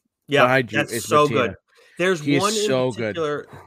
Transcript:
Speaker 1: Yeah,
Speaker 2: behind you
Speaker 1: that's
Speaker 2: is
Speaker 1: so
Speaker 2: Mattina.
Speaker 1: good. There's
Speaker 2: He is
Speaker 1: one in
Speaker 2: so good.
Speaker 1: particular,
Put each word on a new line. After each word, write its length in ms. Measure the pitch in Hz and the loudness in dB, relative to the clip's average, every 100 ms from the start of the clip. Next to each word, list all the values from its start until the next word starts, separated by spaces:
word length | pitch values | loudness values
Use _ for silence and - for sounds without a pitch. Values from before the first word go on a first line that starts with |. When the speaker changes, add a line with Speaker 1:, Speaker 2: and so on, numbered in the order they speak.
| _ _ - | _ _ -2
Speaker 1:
Yeah, 160 | 139 | 2
Speaker 2:
behind 260 | 123 131 117 | 4 4 0
you 80 | 131 | -2
Speaker 1:
that's 140 | 143 | -4
Speaker 2:
is 120 | 117 - | -6 0
Speaker 1:
so 200 | 151 147 | 2 4
Speaker 2:
Mattina. 40 | |
Speaker 1:
good. 240 | 131 117 - _ _ _ - | 2 -2 -4 _ _ _ -4
There's 220 | 180 175 | -2 0
Speaker 2:
He 160 | 147 139 | 0 0
is 40 | |
Speaker 1:
one 160 | - 220 | 0 0
in 100 | 208 | 0
Speaker 2:
so 260 | 131 127 | 0 0
good. 220 | 110 110 | -2 -4
Speaker 1:
particular, 320 | 131 151 147 - - | -4 -4 -6 -10 -20